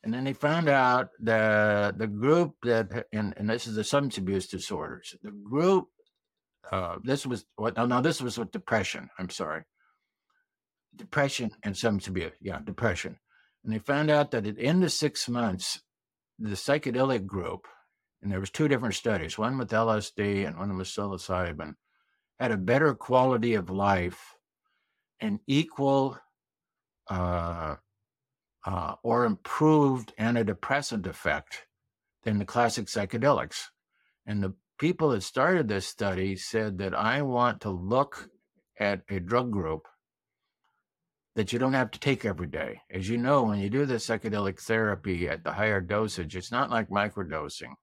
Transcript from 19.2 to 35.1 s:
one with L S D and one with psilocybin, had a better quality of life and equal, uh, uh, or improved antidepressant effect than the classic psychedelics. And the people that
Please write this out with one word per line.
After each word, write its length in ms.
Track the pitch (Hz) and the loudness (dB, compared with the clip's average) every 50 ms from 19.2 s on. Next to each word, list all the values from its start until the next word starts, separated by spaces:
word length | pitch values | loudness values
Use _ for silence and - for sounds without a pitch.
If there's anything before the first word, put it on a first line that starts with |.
| 78 76 - | -2 -6 -4
one 200 | - 107 120 135 | -4 -2 -2 -2
with 160 | 131 123 92 113 | -4 -4 0 0
L 160 | 110 113 113 | 2 2 4
S 200 | 110 107 104 - | 2 0 -2 -4
D 320 | _ - 104 101 101 98 98 | _ -2 0 0 0 0 -2
and 140 | - 85 | -4 -6
one 200 | 80 95 104 95 | -6 -6 -4 -4
with 100 | 92 92 | -4 -6
psilocybin, 880 | - - - 101 101 95 87 - - 92 90 90 87 85 76 82 76 76 _ _ _ _ _ _ _ _ _ _ _ _ _ | -6 -6 -6 -4 -4 -6 -8 -4 -2 -2 -2 -2 -2 -6 -8 -10 -12 -12 _ _ _ _ _ _ _ _ _ _ _ _ _
had 120 | 127 120 | -2 0
a 60 | 110 | 0
better 360 | 98 92 90 120 139 156 151 131 | 0 2 2 4 4 4 2 2
quality 580 | - - - 123 127 127 131 127 113 110 120 113 | 0 -2 2 4 4 6 4 4 2 2 2 2
of 140 | 104 90 82 | 0 0 -2
life 680 | 95 98 101 101 98 92 87 90 90 - - - - _ _ _ _ _ _ _ _ _ _ _ _ _ _ _ _ _ | -2 0 2 4 4 2 2 -2 -6 -10 -20 -20 -20 _ _ _ _ _ _ _ _ _ _ _ _ _ _ _ _ _
and 220 | - 110 101 107 _ | -4 -4 -4 -4 _
equal, 720 | - 139 143 165 165 - - 139 139 139 139 135 135 127 - _ _ _ _ _ _ _ _ _ _ _ _ _ _ _ _ _ - | 0 2 2 2 0 -4 0 2 4 4 4 2 0 -2 -10 _ _ _ _ _ _ _ _ _ _ _ _ _ _ _ _ _ -6
uh, 680 | 98 92 90 90 87 85 85 85 85 85 80 78 73 - _ _ _ _ _ _ _ _ _ _ _ _ _ _ _ _ - | -2 -2 0 0 0 -2 -2 -4 -6 -6 -6 -6 -8 -8 _ _ _ _ _ _ _ _ _ _ _ _ _ _ _ _ -6
uh, 300 | 98 95 90 80 80 - _ - | -4 -4 -4 -4 -6 -8 _ -2
or 220 | 117 117 120 120 | 0 2 4 4
improved 880 | 113 101 - _ - - - 156 156 156 151 143 139 131 127 110 - - | 2 0 -2 _ -8 -2 4 6 6 6 6 6 4 2 0 -4 -10 -6
antidepressant 880 | - 110 113 120 120 113 101 101 - - - 135 143 143 - 120 107 85 | -2 0 2 2 2 2 0 -2 -4 -2 0 0 0 0 -2 -6 -4 -4
effect 600 | 90 78 - - 76 73 76 - _ - - - _ _ _ _ _ _ _ _ _ _ _ _ | -6 -8 -4 -2 -2 -2 -2 -4 _ -16 -16 -16 _ _ _ _ _ _ _ _ _ _ _ _
than 160 | 113 107 101 | 0 0 0
the 60 | 101 | 0
classic 400 | - - 120 - 113 - 123 104 | 0 2 2 2 2 2 -2 -6
psychedelics. 800 | - - 113 101 95 - 117 120 143 139 80 60 - - - - - _ _ _ _ _ _ _ _ _ _ _ | -4 -4 -4 -2 -2 -2 2 4 4 4 4 0 -4 -8 -12 -12 -12 _ _ _ _ _ _ _ _ _ _ _
And 160 | 104 107 101 | -6 -4 -2
the 120 | 98 95 95 _ _ _ _ | -2 -4 -4 _ _ _ _
people 320 | - 147 165 180 - 160 | -2 0 0 2 2 2
that 140 | 147 | 2